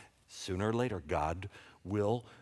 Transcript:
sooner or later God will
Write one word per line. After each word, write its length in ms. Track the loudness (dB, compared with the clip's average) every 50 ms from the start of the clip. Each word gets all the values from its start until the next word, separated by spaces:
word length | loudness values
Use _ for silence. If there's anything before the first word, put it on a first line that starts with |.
| -18 -20 _ _ _
sooner 440 | _ -16 -12 -6 -4 0 2 2 4
or 20 | 4
later 300 | 4 2 2 0 -4 -2
God 440 | 0 0 2 2 2 0 -2 -6 -10 -12 -16 -20 -20 -20 -14 _
will 400 | -2 0 2 4 2 2 0 -2 -10 -20 -20